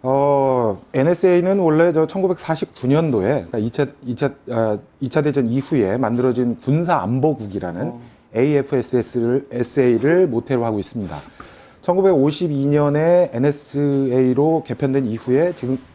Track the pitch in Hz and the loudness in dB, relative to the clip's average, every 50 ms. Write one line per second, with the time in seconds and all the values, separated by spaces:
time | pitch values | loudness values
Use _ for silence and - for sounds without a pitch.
0 | - 127 135 139 139 143 143 139 135 135 131 127 120 110 98 95 - _ - 131 | 0 0 2 2 4 2 2 2 2 2 2 2 0 0 -2 -4 -10 _ -2 0
1 | 131 160 175 170 - 185 180 175 175 185 196 202 185 160 151 156 165 175 160 160 | 2 2 0 2 4 4 4 4 2 2 0 2 2 2 4 4 4 4 4 2
2 | 160 156 - 190 185 185 180 - - - 160 151 - - - - - 123 139 156 | 0 0 -2 -2 -2 -2 -2 -4 -4 -6 -4 -4 -4 -10 -10 -6 0 2 2 2
3 | 165 156 131 107 92 107 143 135 87 82 - 117 104 117 - - 143 135 - _ | 2 2 0 0 0 0 0 -2 -4 -6 -6 -4 -4 -4 -2 -2 -4 -4 -4 _
4 | - 123 120 117 143 135 - - _ - 120 117 113 110 107 101 - _ _ _ | -8 -8 -4 -2 -2 -4 -4 -6 _ -6 -2 0 0 0 0 -4 -6 _ _ _
5 | 139 123 - 156 147 151 131 143 127 113 117 135 131 - 165 139 107 92 101 123 | -8 -4 -2 0 0 0 0 0 0 0 -2 -2 -2 0 0 2 2 2 0 0
6 | 131 107 113 120 123 131 123 120 127 120 113 - - 127 139 156 175 170 175 143 | 0 -2 0 0 0 0 0 0 0 -2 -2 -4 -2 0 0 0 2 0 -2 -2
7 | 90 101 120 131 127 156 147 113 110 101 95 101 - - - - - - 120 120 | 0 -2 -2 0 0 0 -2 -2 -8 -8 -8 -8 -8 -6 -6 -6 -8 -8 -8 -12
8 | 120 - - _ _ _ - 110 127 147 151 143 135 139 - 131 117 - - 123 | -20 -20 -20 _ _ _ -2 0 0 2 2 0 0 0 -2 -4 -2 0 -2 -2
9 | 110 - - 123 117 117 123 139 139 - - 123 123 - - 147 131 123 120 110 | -2 -2 -4 -2 -2 0 0 -2 -2 -4 -6 -6 -6 -4 0 0 2 4 2 2
10 | 113 143 170 180 185 160 117 117 120 - 135 120 117 117 107 104 92 - - 117 | 2 2 4 4 2 2 0 -4 -4 -2 -2 -2 0 -2 -2 -4 -6 -6 -8 -8
11 | 101 85 78 71 - - - - - - - - - - - _ _ - 175 185 | -8 -8 -10 -12 -14 -16 -20 -20 -20 -20 -20 -20 -20 -20 -20 _ _ -2 0 2
12 | 190 190 180 143 135 147 151 - 180 165 147 139 139 143 147 147 147 143 143 147 | 4 4 4 4 2 0 0 -2 -4 -4 -2 -2 0 0 2 2 2 2 0 0
13 | 156 170 175 175 180 - - 120 131 147 143 147 - - - 143 143 143 139 139 | 2 2 4 4 2 0 0 0 0 0 0 -2 -10 -8 -4 -2 0 0 0 0
14 | 135 131 123 131 131 127 127 127 143 160 165 160 - - 123 - 147 135 131 139 | 0 0 2 2 2 2 2 2 2 2 2 0 -2 -6 -6 -4 -2 0 0 0
15 | 135 113 110 113 - 131 123 139 165 175 175 - - 123 131 127 - - | -2 -2 -6 -6 -2 0 0 2 2 0 -2 -6 -6 -6 -6 -6 -6 -16